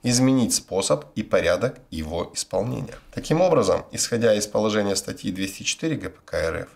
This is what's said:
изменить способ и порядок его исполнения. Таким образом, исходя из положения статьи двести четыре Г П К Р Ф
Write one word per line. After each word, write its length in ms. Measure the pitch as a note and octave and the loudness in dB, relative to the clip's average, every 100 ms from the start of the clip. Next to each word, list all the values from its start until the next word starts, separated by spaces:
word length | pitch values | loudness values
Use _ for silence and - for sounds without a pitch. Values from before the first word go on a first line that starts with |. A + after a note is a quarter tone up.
изменить 520 | A#2+ A#2+ C3 C3 G#2+ - | 2 4 4 4 2 0
способ 480 | - F#2+ - - - - | -2 -2 0 0 -2 -8
и 80 | |
порядок 560 | - G2 E2 F2+ - - - | 0 2 2 2 -2 -6 -12
его 420 | D#2+ D#2 E2+ - | -8 -6 -6 -6
исполнения. 640 | - - F#2+ B2 A#2+ - - - | -8 -4 -4 -2 -6 -8 -14 -12
Таким 280 | - - D#3 | -12 -2 2
образом, 440 | F#3 D3+ F#2+ E2+ - | 4 4 4 0 -2
исходя 440 | - - A#2 A2+ G#2 | -6 -2 2 4 4
из 120 | G#2 | 2
положения 480 | A2 G#2+ G#2+ G2+ F#2+ | 0 2 2 0 -2
статьи 380 | - F2+ G2+ | -4 -8 -6
двести 300 | F#2 G2 - | -4 -6 -6
четыре 340 | - - D#3+ D3 | -6 -4 -4 -4
Г 120 | F2+ | -8
П 120 | - | -14
К 120 | - D#2+ | -6 -4
Р 200 | E2 E2 | -2 -4
Ф 140 | E2 | -10